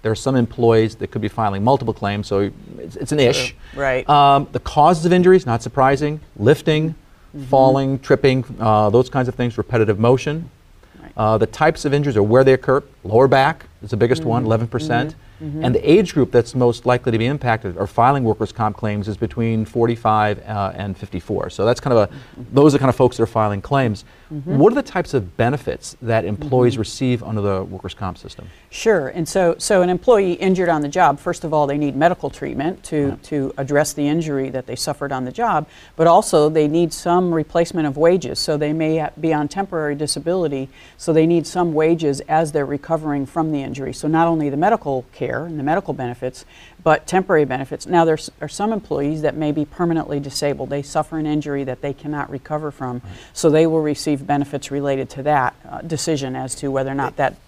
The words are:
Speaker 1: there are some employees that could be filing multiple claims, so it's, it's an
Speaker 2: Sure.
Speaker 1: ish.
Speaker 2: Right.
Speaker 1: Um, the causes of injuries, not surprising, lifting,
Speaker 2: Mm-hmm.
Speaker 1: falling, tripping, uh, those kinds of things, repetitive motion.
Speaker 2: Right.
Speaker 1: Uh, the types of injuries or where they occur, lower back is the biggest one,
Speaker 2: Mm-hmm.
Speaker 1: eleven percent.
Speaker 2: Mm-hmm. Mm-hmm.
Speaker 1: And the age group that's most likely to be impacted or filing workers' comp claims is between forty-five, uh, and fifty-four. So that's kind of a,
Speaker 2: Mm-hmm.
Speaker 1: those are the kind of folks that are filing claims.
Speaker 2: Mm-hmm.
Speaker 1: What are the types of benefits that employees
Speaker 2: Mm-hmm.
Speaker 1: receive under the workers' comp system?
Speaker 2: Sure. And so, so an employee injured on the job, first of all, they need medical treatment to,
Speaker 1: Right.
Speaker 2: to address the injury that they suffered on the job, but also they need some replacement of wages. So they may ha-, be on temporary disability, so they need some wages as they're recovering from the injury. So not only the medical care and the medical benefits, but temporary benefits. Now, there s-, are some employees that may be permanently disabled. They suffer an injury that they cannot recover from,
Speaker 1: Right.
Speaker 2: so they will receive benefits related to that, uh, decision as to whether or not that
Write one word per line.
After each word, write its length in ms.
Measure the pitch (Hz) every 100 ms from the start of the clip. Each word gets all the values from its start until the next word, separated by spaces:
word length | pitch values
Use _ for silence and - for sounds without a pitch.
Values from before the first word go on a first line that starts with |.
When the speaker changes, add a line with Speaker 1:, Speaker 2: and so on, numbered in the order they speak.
Speaker 1:
there 100 | 110
are 40 | 107
some 200 | 135 131
employees 580 | 117 - 117 113 113 -
that 140 | 101
could 120 | 117
be 60 | 107
filing 360 | - 107 98
multiple 300 | 110 139 113
claims, 340 | 107 104 104 101
so 220 | 98 101 - - -
it's, 180 | 80 -
it's 160 | -
an 60 | 151
Speaker 2:
Sure. 120 | 123
Speaker 1:
ish. 240 | 127 127 - -
Speaker 2:
Right. 340 | - 139 127 -
Speaker 1:
Um, 380 | 147 143 139 143
the 80 | -
causes 440 | - 151 151 170
of 80 | 165
injuries, 340 | 180 180 185 131
not 160 | 117
surprising, 580 | 127 - 131 139 147 151 - -
lifting, 580 | 107 156 - 156 156 160 _ - - 147
Speaker 2:
Mm-hmm. 80 | 131
Speaker 1:
falling, 520 | 135 131 135 135 135
tripping, 440 | - 135 135 131 120 90
uh, 300 | 110 107 107
those 180 | 117 127
kinds 200 | 135 123
of 60 |
things, 240 | - 120 110
repetitive 400 | - 120 107 101
motion. 520 | 117 127 147 156 170 _ _ _ _ -
Speaker 2:
Right. 120 | 90 -
Speaker 1:
Uh, 220 | 110 110
the 80 | 110
types 380 | - 156 160
of 100 | 147
injuries 220 | 143 143 107
or 60 |
where 220 | 104 127
they 80 | 135
occur, 300 | 131 - 135 - _
lower 220 | - 113 135
back 400 | 135 135 160 - _
is 80 | 107
the 60 | 113
biggest 280 | 120 123
one, 180 | 147 120
Speaker 2:
Mm-hmm. 40 | 113
Speaker 1:
eleven 220 | 110 117
percent. 420 | 120 151 120 151
Speaker 2:
Mm-hmm. 80 | - - -
Mm-hmm. 220 | 156 151
Speaker 1:
And 100 | -
the 160 | - -
age 240 | 175 185
group 160 | 156 123
that's 240 | 123 113
most 320 | 127 123 117 127
likely 240 | 123 -
to 80 | 110
be 80 | 117
impacted 500 | 147 123 110 101 85
or 120 | 98
filing 340 | - 120 139
workers' 300 | 117 107 107
comp 240 | - 110 101
claims 320 | 110 104 101
is 80 | 98
between 480 | 113 - 113 113
forty-five, 760 | 107 120 117 117 113 107 107 104 101
uh, 240 | 104 95 -
and 200 | 101 92
fifty-four. 540 | - 92 - 104 -
So 140 | -
that's 160 | 104 120
kind 160 | 139 120
of 120 | 101
a, 40 |
Speaker 2:
Mm-hmm. 420 | 139 - - 120
Speaker 1:
those 200 | 127 147
are 20 | 135
the 20 |
kind 100 | 131
of 60 |
folks 220 | - 123 -
that 80 |
are 20 | 113
filing 340 | 113 107 101
claims. 440 | - 139 123 98 - - -
Speaker 2:
Mm-hmm. 240 | 151 143 135
Speaker 1:
What 160 | 190
are 40 | 262
the 80 |
types 300 | - 185 -
of 220 | 135 87 -
benefits 600 | 117 147 - - - -
that 240 | 117 113
employees 500 | 87 101 151 127 123
Speaker 2:
Mm-hmm. 40 | 110
Speaker 1:
receive 440 | 107 - 131 123
under 160 | 127 110
the 240 | 101 95
workers' 280 | 95 92 -
comp 260 | - 98 85
system? 280 | 101 - - - _
Speaker 2:
Sure. 380 | - 220 190 135
And 200 | - 156
so, 280 | 190 175 165
so 240 | - 202
an 80 | 180
employee 440 | 180 - 220 196
injured 340 | 175 190 185 175
on 120 | 160
the 80 | 147
job, 300 | 180 165 143
first 240 | - 170
of 100 | 160
all, 140 | 151 143
they 100 | 147
need 200 | 147 135
medical 340 | 165 175 139
treatment 540 | - 139 127 151 190
to, 240 | - 156 139
Speaker 1:
Right. 140 | 135
Speaker 2:
to 280 | - 147 135 -
address 360 | 135 143 147
the 120 | - 143
injury 420 | 156 156 139 135
that 180 | 127 -
they 80 | 123
suffered 340 | - 143 139
on 140 | 131
the 80 | 127
job, 340 | 131 233 165 - - - -
but 100 | 165
also 420 | 180 220 165 151
they 200 | 160 151
need 240 | 160 170
some 420 | - 175 175 180
replacement 540 | 165 151 170 170 175 151
of 80 | 143
wages. 420 | 165 185 - -
So 180 | - 151
they 160 | 147
may 260 | 160 156 160
ha-, 120 | 151 -
be 140 | 160
on 140 | 151 147
temporary 480 | 196 196 165 151 143
disability, 720 | 151 - 160 185 160 139 135 - - _
so 160 | -
they 140 | 160 160
need 220 | 170 147
some 260 | 180 170
wages 460 | 151 160 165 156 135 -
as 240 | 156 160
they're 120 | 151
recovering 640 | 139 143 - 165 156 143 135
from 240 | 170 160
the 100 | 147
injury. 320 | 135 135 135
So 140 | - 151
not 220 | 160 170
only 200 | 165 147
the 80 | 143
medical 480 | 185 226 147 135 123
care 200 | - 127
and 260 | 123 170 151
the 40 |
medical 320 | 139 175 190
benefits, 500 | 131 123 120 127 - - - - _
but 220 | 160 151 -
temporary 400 | 185 185 165 143
benefits. 400 | 131 135 131 -
Now, 180 | 175
there 140 | 165 156
s-, 120 | - _
are 60 | 151
some 220 | - 208
employees 520 | 214 - 147 143 156
that 120 | 151
may 160 | 147 151
be 140 | 147
permanently 560 | 147 - 175 165 - 143
disabled. 480 | 139 - 147 139 131
They 140 | 143
suffer 340 | 139 160 151 160
an 80 | 156
injury 380 | 151 147 139
that 160 | 131 127
they 140 | 143
cannot 340 | 139 156 147 -
recover 420 | 139 - 151 151
from, 300 | - 127 123
Speaker 1:
Right. 80 | 98 - -
Speaker 2:
so 160 | - 165
they 180 | 151 165
will 140 | 160
receive 460 | 151 147 - 143 147
benefits 440 | 143 139 139 -
related 380 | 139 143 135 127
to 120 | 139
that, 320 | 143 147 127 - -
uh, 140 | -
decision 560 | 165 160 - 151 135 127
as 180 | 131 -
to 140 | 139
whether 200 | 135 135
or 40 |
not 220 | 139 135 -
that 180 | 135 -